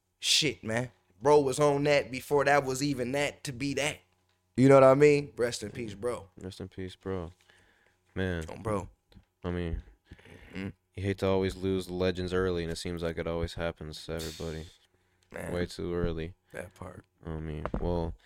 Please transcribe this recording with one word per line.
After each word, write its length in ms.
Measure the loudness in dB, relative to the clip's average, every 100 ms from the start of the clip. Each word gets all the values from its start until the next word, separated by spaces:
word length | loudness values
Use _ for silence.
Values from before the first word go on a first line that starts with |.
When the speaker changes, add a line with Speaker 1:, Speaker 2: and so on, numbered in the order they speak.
| _ -6
Speaker 1:
shit, 460 | 0 2 2 -2
man. 260 | -4 -4 -4 _ _ -2
Bro 180 | 6 6
was 180 | 6 2
on 240 | 2 2
that 260 | 4 2 0
before 340 | -8 0 2
that 200 | 4 4
was 180 | 2 -2
even 300 | -2 -2 -2
that 320 | -2 -2 -4
to 80 | -10
be 220 | -6 -4
that. 240 | -2 -4 -6 _ _ _ _ _ 6
You 120 | 10
know 60 | 10
what 80 |
I 100 | 10
mean? 360 | 10 8 6 0 -6
Rest 260 | -6 -6
in 80 | -10
peace, 240 | -10 -10
bro. 300 | -8 -8 -8 -12 -14
Speaker 2:
Rest 200 | -14 -12
in 80 | -14
peace, 280 | -10 -12 -10
bro. 340 | -8 -6 -8 -14 _ _ _ _ _ _ _
Man. 300 | -6 -4 -4 -8
Speaker 1:
Oh, 60 | -8
bro. 260 | -6 -6 -6 _ _ -20 _ _
Speaker 2:
I 60 | -6
mean, 320 | -4 -4 -6 -10 _ _ -20 -20 -20 -16
Speaker 1:
Mm-hmm. 140 | -12 -12 -12 _
Speaker 2:
you 80 | -6
hate 160 | -4 -2
to 80 | 0
always 280 | 2 0 -2
lose 300 | -2 -2 -4
the 60 |
legends 400 | -2 0 0 -2
early, 300 | 0 0 0
and 100 | -4
it 60 | -6
seems 240 | -6 -4
like 160 | -4 -4
it 80 | -4
always 280 | -4 -4
happens 480 | -4 -6 -6 -12 -12 -10
to 80 |
everybody 500 | -8 -8 -8 -8 -8 -12 -18 _ _ _ _ _
Speaker 1:
Man. 220 | -12 -8
Speaker 2:
way 140 | -6 -6
too 260 | -6 -6
early. 380 | -2 -4 -4 -8 -12 _
Speaker 1:
That 200 | -14 -14
part. 300 | -14 -16 -16 -20 _ -10
Speaker 2:
I 100 | -10
mean, 280 | -8 -8 -6 -4
well, 360 | -2 -2 -4 -8